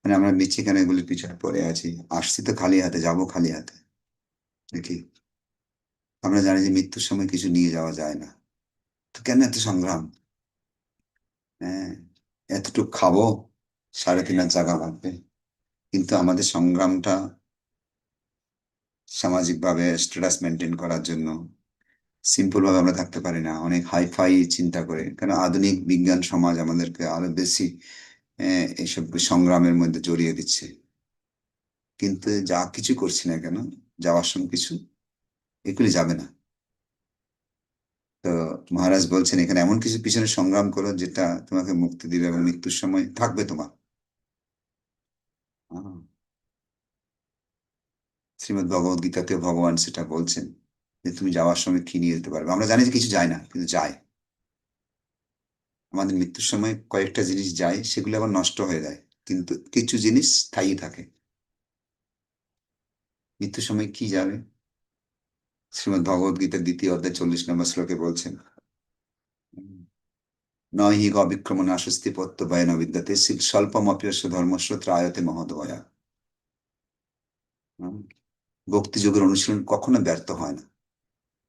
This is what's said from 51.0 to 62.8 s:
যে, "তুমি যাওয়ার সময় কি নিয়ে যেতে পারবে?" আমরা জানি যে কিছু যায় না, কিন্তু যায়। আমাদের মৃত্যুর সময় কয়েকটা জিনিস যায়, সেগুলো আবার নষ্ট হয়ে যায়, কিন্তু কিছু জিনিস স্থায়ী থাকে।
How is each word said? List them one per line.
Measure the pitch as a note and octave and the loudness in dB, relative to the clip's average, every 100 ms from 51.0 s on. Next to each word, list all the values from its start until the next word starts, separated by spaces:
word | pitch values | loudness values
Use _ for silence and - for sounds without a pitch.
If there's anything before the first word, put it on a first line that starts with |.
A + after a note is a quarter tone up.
যে, | F2+ | -10
"তুমি | F2 F#2+ | -4 -2
যাওয়ার | E2+ E2+ E2+ | 2 2 2
সময় | - F2+ | 0 0
কি | F2 F2 | -2 -2
নিয়ে | E2+ E2 | 0 -2
যেতে | D#2+ | -4
পারবে?" | D#2+ D#2 | -6 -2
আমরা | F#2+ G#2+ | 0 4
জানি | A2+ | 4
যে | B2 | 4
কিছু | B2+ - | 2 2
যায় | G2 E2+ | 2 2
না, | E2 | 0
কিন্তু | - F2+ E2+ | -8 -8 -4
যায়। | F2 D2+ C#2 _ _ _ _ _ _ _ _ _ _ _ _ _ _ _ _ _ _ _ | -2 -2 -6 _ _ _ _ _ _ _ _ _ _ _ _ _ _ _ _ _ _ _
আমাদের | F#2+ G2 F#2+ | -4 -2 0
মৃত্যুর | F2+ - - | -2 -4 -2
সময় | G#2 A2 A2 - | 0 -2 -4 -4
কয়েকটা | G2+ F#2+ - | -2 0 0
জিনিস | F#2 F#2+ G2 | -2 -2 -4
যায়, | E2+ E2+ F#2+ | -2 0 0
সেগুলো | A#2 - G2+ A2 | -2 -4 -2 -2
আবার | A2 | 0
নষ্ট | G2 F2+ - | 0 0 -2
হয়ে | F#2+ E2 | -2 -2
যায়, | D2+ C#2+ _ _ | -4 -10 _ _
কিন্তু | - F#2 F2 - - | -6 -4 -4 -8 -4
কিছু | C3 A#2+ A#2 | 0 0 2
জিনিস | G#2+ A#2+ D3+ - | 4 4 4 2
স্থায়ী | - - F#2+ | 0 0 0
থাকে। | G2 D#2+ D#2+ - _ _ _ _ _ _ _ _ _ _ _ _ _ _ _ _ _ | -2 -6 -12 -18 _ _ _ _ _ _ _ _ _ _ _ _ _ _ _ _ _